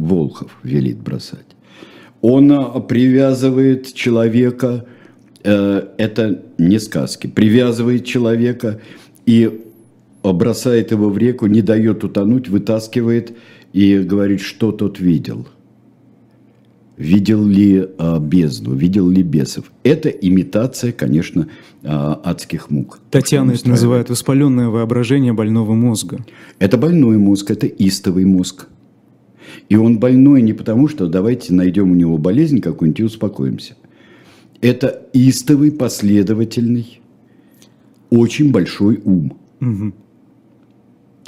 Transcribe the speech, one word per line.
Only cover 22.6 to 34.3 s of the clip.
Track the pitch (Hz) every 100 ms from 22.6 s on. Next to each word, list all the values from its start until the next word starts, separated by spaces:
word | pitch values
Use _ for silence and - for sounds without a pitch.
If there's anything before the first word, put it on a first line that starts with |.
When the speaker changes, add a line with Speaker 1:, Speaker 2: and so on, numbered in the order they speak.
| -
Speaker 1:
мук. | 73 - - _
Speaker 2:
Татьяна | 139 127 143 131
это | 120
Speaker 1:
Устраивает. | 127 120
Speaker 2:
называет | 120 123 117
воспаленное | 120 - 135 143 127 120
воображение | 110 113 123 117 139 127
больного | 110 107 110 107
мозга. | 113 123 107 - - - - - -
Speaker 1:
Это | 95 123
больной | 147 175 120 107
мозг, | 101 98 -
это | 107 -
истовый | - 95 95 - -
мозг. | 95 95 92 - - _ _ _ _ _ _ _ - - -
И | 104
он | 113 113
больной | 123 127 139 139
не | 110
потому, | 107 - 127 147
что | 151 87
давайте | 90 104 123 -
найдем | 90 90 90 95
у |
него | 90 85 80
болезнь | 85 113 160 135
какую-нибудь | 87 78 80 76
и |
успокоимся. | 110 - 104 - 67 55 - - _ _ _ - -